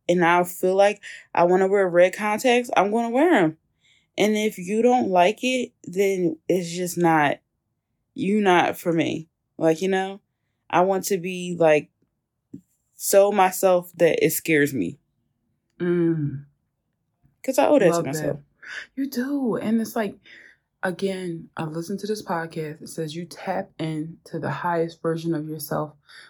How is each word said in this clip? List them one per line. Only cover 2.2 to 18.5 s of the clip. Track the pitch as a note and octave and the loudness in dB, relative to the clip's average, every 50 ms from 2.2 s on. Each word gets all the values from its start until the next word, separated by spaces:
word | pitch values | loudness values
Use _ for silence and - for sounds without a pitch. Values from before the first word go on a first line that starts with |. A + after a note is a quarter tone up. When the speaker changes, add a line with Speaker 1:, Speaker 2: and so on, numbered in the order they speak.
| G#3+ G#3 G#3+ G#3+ - B3+ A#3+ B3 A#3+ - - | -2 -2 -2 0 2 2 2 2 0 0 2
Speaker 1:
I'm | - F#3+ G3+ | 2 2 2
gonna | G#3+ A#3 A#3 A#3 | 0 -2 -2 0
wear | A#3 C4 D#4+ F4+ D#4 | 0 2 2 4 4
'em. | G#3 E3 D#3 D#3 - _ _ _ _ _ _ _ _ _ _ _ | 4 2 0 -2 -6 _ _ _ _ _ _ _ _ _ _ _
And | - G3 G#3+ G#3+ | 0 0 0 0
if | G#3+ G#3+ G#3+ G#3+ | 0 -2 -2 -4
you | F#3+ F3 F3+ G#3+ A3+ | -6 -6 -4 0 2
don't | A#3+ B3 B3 B3+ A3+ F#3+ | 2 4 4 2 2 2
like | F#3 F3 F3 G3+ G#3+ - B3 | 4 4 4 4 2 0 -2
it, | B3+ B3+ B3 - - _ _ - | -2 -2 -2 -4 -6 _ _ -16
then | - F3 G3 G3+ G3 G3 F#3 F3+ E3 D#3 - _ | -6 -2 0 0 0 0 0 -2 -2 -2 -4 _
it's | - E3+ F#3 F3 E3+ | -2 -2 -2 -2 -4
just | E3+ F3+ F3+ F3 - | -6 -6 -6 -6 -2
not, | F3 E3+ E3 D#3+ D#3 D3 C#3 - - _ _ _ _ _ _ _ _ _ _ _ _ _ _ - | 0 2 2 2 2 2 0 -2 -4 _ _ _ _ _ _ _ _ _ _ _ _ _ _ -10
you | - - F#3+ G#3 G#3+ | -6 -4 -2 0 2
not | G3+ F#3+ F3 E3+ - - F3+ | 2 4 4 4 2 0 -2
for | - - F3+ E3 | -4 -4 -2 0
me. | E3 C#3+ - - E3 D#3+ - _ _ _ _ _ | 0 0 -2 -4 -6 -8 -12 _ _ _ _ _
Like, | - D#3+ D#3+ D#3+ D#3+ | 0 0 0 2 0
you | F#3+ F#3+ | 0 -2
know, | F#3+ F#3+ F#3+ G3 G3 G3+ _ _ _ _ _ _ _ _ _ - | -2 -2 -2 -4 -8 -14 _ _ _ _ _ _ _ _ _ -2
I | - E3+ | 0 2
want | F#3 F#3+ G3 F#3+ - | 2 2 0 -2 -2
to | - G3+ | -4 -4
be, | F3 E3 F#3 F#3 F3+ F3+ F3+ F3 E3 | -4 -4 -6 -8 -8 -6 -6 0 2
like, | E3 D#3 D3+ D3 D#3+ - _ _ _ _ _ _ _ _ _ _ _ _ - - _ _ _ _ _ _ _ | 4 4 4 2 0 -4 _ _ _ _ _ _ _ _ _ _ _ _ -20 -20 _ _ _ _ _ _ _
so | - - - G3+ G3 G3+ G3+ | -10 -2 2 4 6 6 6
myself | G#3 G3 F#3 F#3 - - G3 F#3 F#3 F3 F3 - - | 4 4 2 2 2 2 2 4 4 2 0 -4 0
that | - F3 D#3+ - - - | 2 2 2 4 2 0
it | D#3+ | 0
scares | - - - D#3+ D#3+ C#3+ D3 C#3 C3+ | 0 -2 -2 0 2 2 2 2 0
me. | A2+ E2+ - C#3 - _ _ _ _ _ _ _ _ _ _ _ _ _ _ _ - | -4 -4 -6 -8 -12 _ _ _ _ _ _ _ _ _ _ _ _ _ _ _ -6
Speaker 2:
Mm. | F3+ F3 F3 F3 E3 E3 E3 D#3 D3 C#3 C3+ C#3+ - _ _ _ _ _ _ _ _ _ _ _ _ _ _ _ _ _ _ _ - | -2 0 0 2 2 2 0 0 -2 -4 -6 -8 -14 _ _ _ _ _ _ _ _ _ _ _ _ _ _ _ _ _ _ _ -8
Speaker 1:
'Cause | C4 C4+ D4 | -2 0 2
I | - | 4
owe | - D4+ | 4 4
that | C4 G3 | 4 4
to | E3 | 4
Speaker 2:
Love | E3+ E3+ - | 2 2 -2
that. | F3 E3+ | -4 -4
Speaker 1:
myself. | D#3 D3+ - - - - _ | -4 -4 -6 -6 -8 -12 _